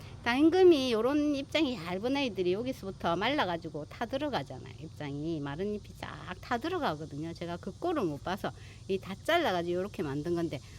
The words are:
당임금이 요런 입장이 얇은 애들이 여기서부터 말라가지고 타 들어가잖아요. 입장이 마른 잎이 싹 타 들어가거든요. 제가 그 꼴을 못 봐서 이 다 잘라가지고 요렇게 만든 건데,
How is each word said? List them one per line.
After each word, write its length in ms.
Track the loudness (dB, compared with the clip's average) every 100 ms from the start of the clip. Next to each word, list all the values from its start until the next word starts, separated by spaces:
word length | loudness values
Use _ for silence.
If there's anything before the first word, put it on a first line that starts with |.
| -12 -4
당임금이 680 | 0 6 6 10 10 10 6
요런 420 | 4 4 4 2 0
입장이 400 | 0 2 2 0
얇은 420 | -4 -2 0 0
애들이 360 | 0 0 0
여기서부터 600 | 0 -2 -6 -8 -4 0 2
말라가지고 720 | 2 2 2 0 -4 -8 -8
타 200 | -6 -4
들어가잖아요. 640 | -2 -2 -2 -4 -8 -12 -12
입장이 600 | -14 -8 -6 -4 -2 -2
마른 340 | -4 -2 -2 -4
잎이 140 | -8 -12
싹 160 | -10 -10 -10 -10
타 160 | -4 -2
들어가거든요. 760 | 0 0 0 -2 -6 -6 -8
제가 240 | -6 -6 -6
그 140 | -8 -4
꼴을 240 | -2 0
못 200 | 0 -2
봐서 280 | -4 -4 -4 -8 -14 -14 -4
이 100 | -4
다 160 | -4 -6
잘라가지고 540 | 2 4 4 2 0 -2
요렇게 240 | -2 -4
만든 320 | -2 -2 -2
건데, 260 | 0 0 -4 -8